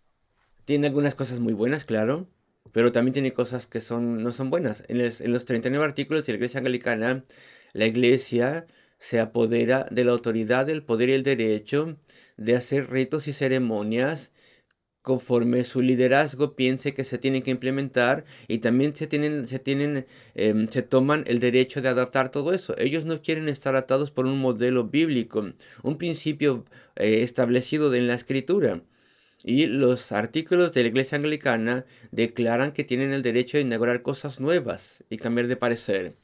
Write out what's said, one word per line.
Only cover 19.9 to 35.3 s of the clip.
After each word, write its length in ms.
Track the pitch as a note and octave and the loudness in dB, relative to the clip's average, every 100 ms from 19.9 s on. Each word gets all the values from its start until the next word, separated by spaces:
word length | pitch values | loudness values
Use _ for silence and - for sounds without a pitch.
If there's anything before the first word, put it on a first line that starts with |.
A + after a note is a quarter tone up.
| C#3+ C3 - - | -4 -8 -14 -12
em, 340 | - G#2+ G#2+ A2 | -2 2 2 0
se 140 | C3 | -2
toman 420 | A#2+ C3 C3+ D3+ - | 2 2 4 2 0
el 140 | A#2+ | 0
derecho 400 | B2 B2+ C3 C#3+ | 2 2 2 0
de 80 | C3 | 0
adaptar 420 | B2 B2+ C3+ C3 | 0 0 0 -2
todo 220 | C#3+ D3 | -2 -2
eso. 220 | F#3 - - | -2 -4 -2
Ellos 280 | B2+ D#3+ D#3 | -2 -2 -4
no 160 | D#3 | -4
quieren 260 | - D#3+ D#3 | -4 -4 -2
estar 260 | C3+ C#3 C3 | -4 -2 -2
atados 340 | B2+ C3+ D3 | 0 0 0
por 160 | - C3 | -2 -2
un 120 | C3+ | 0
modelo 460 | C3 A2 B2 B2+ A2 | 0 0 2 2 0
bíblico, 640 | C#3+ D#3+ C3 A#2 A2 G2 - - - | 2 2 0 -2 -4 -6 -8 -20 -10
un 160 | - D3+ | -6 -4
principio, 680 | F3 D3+ D#3 D3 D3 B2 - - - - | -4 -4 -4 0 0 0 -4 -20 -14 -2
eh, 260 | G#2 A2 | 2 2
establecido 680 | A#2+ - A#2 B2 B2 D3+ D3 | 2 0 2 2 0 0 2
de, 80 | B2 | 2
en 80 | A#2+ | 2
la 60 | |
Escritura. 680 | B2 - C3+ C3 G3 C3 F2 - _ _ _ _ _ | 0 0 0 2 2 2 0 -8 _ _ _ _ _
Y 240 | - B2+ D#3 | 0 2 2
los 460 | C3 B2+ B2 - | 4 2 2 -2
artículos 600 | G#2 A2 D#3 D#3+ F3+ F3 | -2 -2 -2 2 4 4
de 100 | - | 4
la 60 | A#2 | 2
iglesia 280 | A#2+ C3 D3 | 2 0 -2
anglicana 720 | D3+ D3+ C#3 A2+ A2+ B2+ B2+ - - | -2 -2 0 0 0 -2 -6 -16 -8
declaran 600 | A2 A#2 - A2+ A#2+ C#3+ | -2 -2 0 0 2 0
que 120 | D3 | -2
tienen 280 | C#3+ B2+ C#3 | -2 -2 0
el 100 | C#3 | 0
derecho 340 | B2 A#2 B2 D3 | 0 0 0 0
de 60 | |
inaugurar 400 | C3+ A2+ A#2+ A#2+ | 0 0 0 0
cosas 360 | B2 C3+ D3 B2 | -2 -6 -8 -6
nuevas 640 | C3+ F3 A#2+ E2+ - - - | 0 0 0 -6 -10 -18 -12
y 80 | A2 | -8
cambiar 300 | A#2 | -2